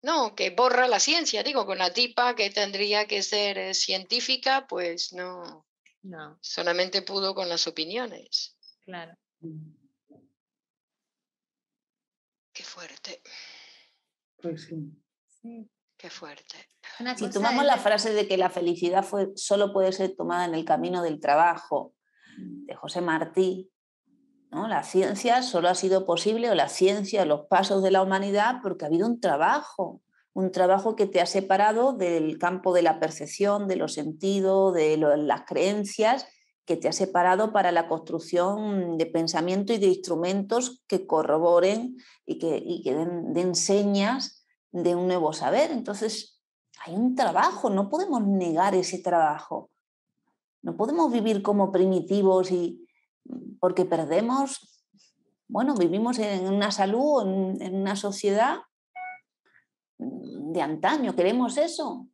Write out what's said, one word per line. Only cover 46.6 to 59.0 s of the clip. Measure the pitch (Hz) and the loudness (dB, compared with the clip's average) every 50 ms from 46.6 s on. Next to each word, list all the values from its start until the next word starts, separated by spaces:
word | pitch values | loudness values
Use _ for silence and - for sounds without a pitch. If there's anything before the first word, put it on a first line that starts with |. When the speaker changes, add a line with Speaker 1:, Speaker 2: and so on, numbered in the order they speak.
| _ _ _ - - | _ _ _ -20 -14
Speaker 4:
hay | 165 165 | -8 -4
un | 190 233 254 254 | 0 0 0 2
trabajo, | 254 262 196 160 180 240 339 - - - 233 | 2 0 2 4 4 2 2 2 0 -2 0
no | 202 190 202 196 | 0 0 0 0
podemos | 285 320 392 415 294 240 208 | -2 -4 -2 -2 -2 0 2
negar | 202 196 190 180 170 160 160 180 202 196 | 2 2 2 0 0 2 2 2 2 2
ese | 185 180 - - 180 - | 2 0 0 -6 -4 -2
trabajo. | 185 175 170 165 151 147 151 - - - - - _ _ _ _ _ _ _ _ _ _ _ _ _ _ _ _ _ _ _ - | 0 2 4 4 2 0 -2 -8 -10 -10 -10 -10 _ _ _ _ _ _ _ _ _ _ _ _ _ _ _ _ _ _ _ -10
No | 175 165 | -10 -4
podemos | - 208 240 294 339 330 294 | -2 -2 0 2 2 2 2
vivir | 233 240 202 226 220 202 196 | 2 2 2 2 0 0 2
como | 208 208 202 196 185 196 | 2 2 2 2 2 4
primitivos | 185 185 190 190 180 156 - 190 202 196 190 190 185 185 180 180 | 4 4 4 4 2 0 0 0 4 4 6 6 4 4 2 0
y, | 180 170 170 - - - _ _ _ _ _ _ _ _ - - - - - - _ | 0 -2 -2 -6 -8 -18 _ _ _ _ _ _ _ _ -14 -14 -14 -14 -14 -8 _
porque | - 180 180 185 180 | 0 0 2 2 0
perdemos, | 175 170 165 160 139 160 180 214 233 254 269 277 269 269 - - _ _ _ _ _ _ _ _ _ _ _ _ _ _ _ _ _ | 2 2 -2 0 0 0 0 2 2 0 0 0 -2 -4 -12 -14 _ _ _ _ _ _ _ _ _ _ _ _ _ _ _ _ _
bueno, | - - 240 269 294 | -4 -2 0 0 2
vivimos | 220 180 170 170 202 220 240 247 - | 2 2 2 2 0 0 0 0 -2
en | 220 208 202 185 185 190 196 | -2 -2 -2 -2 -2 0 0
una | 202 202 208 | 0 0 0
salud, | 202 208 196 190 202 233 269 302 294 262 214 | 0 0 0 0 2 2 2 2 2 2 2
en, | 190 190 190 190 185 190 - - | 0 0 0 -2 -2 -4 -6 -6
en | 185 185 | -6 -4
una | 196 196 196 208 | -2 -2 -2 -2
sociedad | 202 202 202 196 - - 208 196 208 226 269 320 415 - _ _ _ _ _ _ 740 | -2 -4 -6 -6 -2 -2 0 2 2 2 2 0 -4 -8 _ _ _ _ _ _ -16